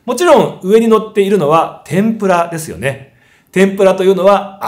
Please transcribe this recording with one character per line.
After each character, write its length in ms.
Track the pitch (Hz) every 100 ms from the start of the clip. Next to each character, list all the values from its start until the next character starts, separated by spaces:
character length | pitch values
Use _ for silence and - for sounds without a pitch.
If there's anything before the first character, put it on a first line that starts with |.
| 233
も 80 | 254
ち 80 |
ろ 160 | 349 254
ん 200 | 151 -
上 160 | 185 220
に 80 | 226
乗 100 | 214
っ 160 | -
て 80 | 208
い 80 | 196
る 100 | 202
の 100 | 143
は 340 | 160 147 - -
天 320 | 170 220 220
ぷ 100 | 196
ら 200 | 175 170
で 120 | 165
す 100 | 151
よ 80 | 85
ね。 320 | 131 123 - _ _ _ _
天 240 | 185 196 196
ぷ 80 |
ら 120 | 190 190
と 80 |
い 40 | 185
う 80 | 185
の 100 | 190
は 340 | 196 - -